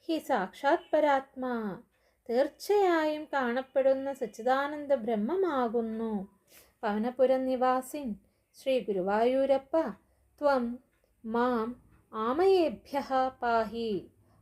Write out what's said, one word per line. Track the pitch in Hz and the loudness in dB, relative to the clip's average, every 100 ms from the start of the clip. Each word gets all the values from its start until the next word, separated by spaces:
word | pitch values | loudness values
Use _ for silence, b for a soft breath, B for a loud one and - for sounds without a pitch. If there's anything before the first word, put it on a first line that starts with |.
| - | -6
ഹി | 311 | -4
സാക്ഷാത് | - 247 185 - 277 330 - | 0 -2 -2 -2 0 0 2
പരാത്മാ, | 311 302 269 269 262 254 240 214 175 - _ _ _ - | 2 4 2 -2 -8 -6 -4 -6 -8 -14 _ _ _ -4
തീർച്ചയായും | 233 302 - - 403 381 330 311 302 311 | 0 0 -2 0 2 4 2 0 -2 -4
കാണപ്പെടുന്ന | 277 247 240 262 277 262 269 269 | -2 -2 -2 -2 2 2 2 -2
സച്ചിദാനന്ദ | 269 220 - 233 269 285 302 285 269 | -6 -8 -4 0 0 0 -4 -2 0
ബ്രഹ്മമാകുന്നു. | 220 220 220 381 359 277 240 233 226 220 226 208 196 _ b b b b | 0 -2 0 0 0 0 0 -2 -4 -4 -4 -6 -8 _ b b b b
പവനപുര | 220 208 233 247 262 262 | -4 -2 -2 2 2 2
നിവാസിൻ | 262 254 254 254 254 294 269 196 _ _ _ | 0 0 2 0 -2 -8 -8 -10 _ _ _
ശ്രീ | - 269 262 | -8 -2 0
ഗുരുവായൂരപ്പ, | 208 196 185 208 240 262 269 269 269 320 277 - _ _ _ - | 0 -2 0 2 2 2 2 0 0 0 0 -6 _ _ _ -2
ത്വം | 285 269 233 247 _ _ _ _ | 2 2 0 -8 _ _ _ _
മാം | 220 233 247 240 226 247 _ b b | -6 -2 0 0 -4 -8 _ b b
ആമയേഭ്യഃ | 220 226 285 381 381 311 202 - 277 254 262 262 | -6 -2 2 4 4 2 -2 -6 -6 0 0 0
പാഹി, | 262 240 226 220 226 226 190 - _ b b | -2 0 0 0 -4 -4 -4 -6 _ b b